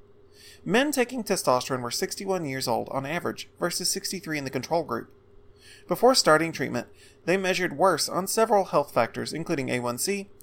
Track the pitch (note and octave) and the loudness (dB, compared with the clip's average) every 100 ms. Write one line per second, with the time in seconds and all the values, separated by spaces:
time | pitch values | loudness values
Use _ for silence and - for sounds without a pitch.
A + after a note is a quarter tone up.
0 | - - - - - - - G#3+ D4 C4+ | -20 -20 -20 -20 -20 -12 0 2 2 0
1 | A#3+ B3+ G#3 F#3+ - B2+ - B2+ A#2+ - | -2 -2 -2 -2 2 2 2 -4 -4 -4
2 | F#3+ - G3 F#3 D3+ C3 B2+ A2+ A2 C3 | -4 -4 -4 -2 -2 -4 -2 -2 -2 -6
3 | C3+ E3+ C#3+ A2 - - F3 - F3 G3 | -4 -4 -4 -6 -10 -6 -4 -2 -4 -4
4 | - F#3+ E3 D3+ C3 B2+ - E3 C#3+ A2+ | -6 -8 -6 -6 -4 -4 -2 -2 -2 -4
5 | - - - - - - - - - F3 | -6 -16 -20 -20 -20 -20 -20 -14 -6 4
6 | A#3+ B3+ E3+ D#3 E3 D#3 A#2+ A#2+ - - | 6 6 6 6 4 -2 -4 -4 -6 -12
7 | - - - F#3+ F#3 F3+ F3+ C#3 F#3 D3+ | -20 -8 0 0 2 0 -2 2 2 4
8 | - C#3+ F#3+ - A3 G#3 F#3 E3 C#3+ C3 | 0 -2 -2 2 4 4 4 2 2 2
9 | A#2 B2 A#2 D3 E3+ D3+ B2+ B2 A#2+ A#2+ | 0 0 -6 -6 -2 -2 0 0 -2 -2
10 | - G3+ G3 - | -2 -2 -6 -16